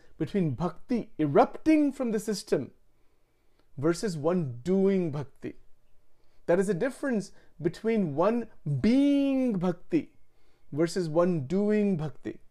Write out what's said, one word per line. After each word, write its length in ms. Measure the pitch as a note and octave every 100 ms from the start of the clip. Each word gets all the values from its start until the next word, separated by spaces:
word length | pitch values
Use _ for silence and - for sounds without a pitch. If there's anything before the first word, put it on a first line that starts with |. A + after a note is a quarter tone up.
| - -
between 340 | D#3 G3+ D#3+
bhakti 580 | B2 F3 - - A#3+ - -
erupting 720 | D4 D#3 C4+ - D#4+ D#4 C#4+
from 200 | - A#3+
the 80 | G#3+
system 500 | A3 G3 - E3 A#2+ - - _ - _ _ _ _ _ _ -
versus 400 | D#3 E3+ A3 D#3+
one 440 | D3+ F3+ C#3 A#2+
doing 480 | E3 F#3+ G3 F#3+ E3+
bhakti. 440 | D3 C3+ - - - - - - - - - - - -
That 140 | F3
is 80 | G3
the 60 |
difference 580 | E3+ C4 - C#4+ A3 - - - -
between 540 | D#3+ - A3 A3+ F3
one 320 | C#3 F#3+ A#3+ A3+ - D3+ C#3
being 760 | G#3 C4 C#4+ C#4 C#4 C4 B3+
bhakti 560 | G3 F3+ F3+ - E3 - - - - - - -
versus 360 | C#3+ E3+ F#3+ E3
one 380 | D3+ F3+ E3+ C3
doing 500 | F#3 G#3 G#3+ G3+ F3+
bhakti. 420 | D#3 - G#3+ - -